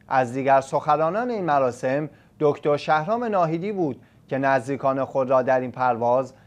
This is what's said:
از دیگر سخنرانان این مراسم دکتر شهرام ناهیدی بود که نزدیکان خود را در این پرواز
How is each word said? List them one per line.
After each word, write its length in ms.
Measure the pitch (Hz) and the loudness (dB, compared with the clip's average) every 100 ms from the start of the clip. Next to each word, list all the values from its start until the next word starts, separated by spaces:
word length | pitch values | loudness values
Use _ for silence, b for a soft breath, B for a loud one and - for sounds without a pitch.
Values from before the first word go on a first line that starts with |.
| - | -2
از 260 | 131 123 | 0 0
دیگر 280 | 131 135 135 | 0 2 2
سخنرانان 680 | 131 147 151 151 160 202 247 | 2 -2 0 0 0 -2 -4
این 160 | 226 170 | -4 0
مراسم 640 | 143 127 117 131 139 151 b b b | 2 0 -2 -4 -2 -4 b b b
دکتر 380 | 147 143 151 147 | 0 0 0 -2
شهرام 460 | - 156 160 233 | 0 0 0 -4
ناهیدی 480 | 240 196 165 165 196 | -2 0 0 -2 -4
بود 300 | 202 156 117 b b b | -2 -4 -4 b b b
که 100 | 135 | -2
نزدیکان 680 | 135 135 120 139 139 135 131 | 2 2 0 -2 -2 -2 -2
خود 240 | 135 127 | -2 2
را 120 | 131 | 2
در 180 | 127 131 | 4 2
این 120 | 127 | 0
پرواز 640 | 127 127 117 120 127 131 - | -2 -2 0 2 0 0 -8